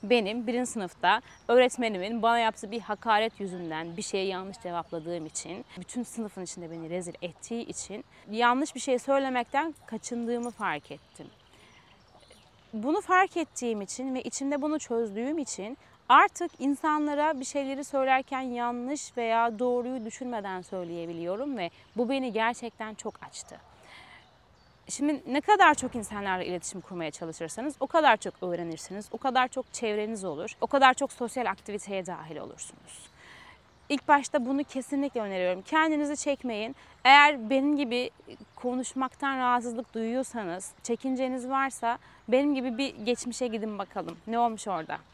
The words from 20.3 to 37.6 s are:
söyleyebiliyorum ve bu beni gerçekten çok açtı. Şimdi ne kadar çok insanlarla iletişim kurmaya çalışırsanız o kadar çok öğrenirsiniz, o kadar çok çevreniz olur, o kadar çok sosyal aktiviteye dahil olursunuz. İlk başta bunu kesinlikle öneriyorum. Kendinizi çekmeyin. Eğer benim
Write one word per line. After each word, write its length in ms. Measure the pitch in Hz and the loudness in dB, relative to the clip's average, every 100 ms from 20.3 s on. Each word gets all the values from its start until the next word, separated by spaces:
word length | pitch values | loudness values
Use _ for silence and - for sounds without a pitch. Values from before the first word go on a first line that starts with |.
| 233 196 185 | -6 -6 -8
söyleyebiliyorum 960 | 180 190 175 170 165 170 170 196 285 254 | -8 -8 -6 -8 -8 -6 -6 -4 -4 -4
ve 120 | 170 - - - | -6 -8 -14 -4
bu 120 | 240 | 0
beni 240 | 269 262 | 0 -2
gerçekten 600 | 214 226 240 240 _ 220 | 0 0 -2 -10 _ -12
çok 300 | 214 220 - | -10 -12 -12
açtı. 480 | - - - - - - - - - - - _ _ _ _ _ - | -18 -16 -18 -20 -20 -20 -20 -20 -20 -20 -20 _ _ _ _ _ -14
Şimdi 300 | - 285 285 - | -2 0 0 -2
ne 140 | 269 | -2
kadar 320 | - 415 349 | 4 8 8
çok 220 | 294 254 240 | 6 0 -6
insanlarla 480 | 208 208 202 185 | -6 -6 -2 -2
iletişim 380 | 180 180 - 190 | -2 -4 -6 -12
kurmaya 300 | - 180 160 | -10 -6 -6
çalışırsanız 640 | - 165 160 165 - 269 277 | -6 -10 -8 -8 -6 -8 -6
o 80 | 269 | 0
kadar 300 | 339 302 220 | 4 6 6
çok 160 | 202 - | 2 -6
öğrenirsiniz, 680 | 185 170 170 160 - 190 208 | -4 -4 -4 -8 -10 -10 -10
o 60 | 226 | -6
kadar 300 | 269 254 254 | 0 2 2
çok 260 | - 254 | -2 -10
çevreniz 500 | - 226 208 214 226 | -6 -4 -2 -4 -4
olur, 320 | 185 147 202 - | -6 -6 -8 -6
o 60 | - | 0
kadar 260 | 277 262 | 8 8
çok 180 | 254 269 | 6 0
sosyal 340 | - 233 - 233 | -4 -6 -2 -4
aktiviteye 600 | 196 - 208 - 196 185 | -4 -6 -8 -4 -6 -4
dahil 320 | 165 156 151 | -8 -8 -10
olursunuz. 720 | - - - - - - - - - - - - _ _ _ | -10 -12 -16 -18 -20 -20 -20 -20 -20 -20 -20 -20 _ _ _
İlk 180 | 285 - | -4 4
başta 380 | 285 269 302 240 | 4 4 -2 0
bunu 180 | 277 | 0
kesinlikle 580 | 285 269 247 277 277 240 | -2 -6 -4 -2 -2 -2
öneriyorum. 400 | 208 190 180 185 | -4 0 0 0
Kendinizi 560 | 190 311 320 302 294 294 | 0 2 4 2 0 -2
çekmeyin. 580 | - 277 254 214 220 269 - - | -2 -2 -2 -4 -6 -8 -20 2
Eğer 460 | 254 285 294 294 220 | 10 12 10 6 2
benim 280 | 269 | 4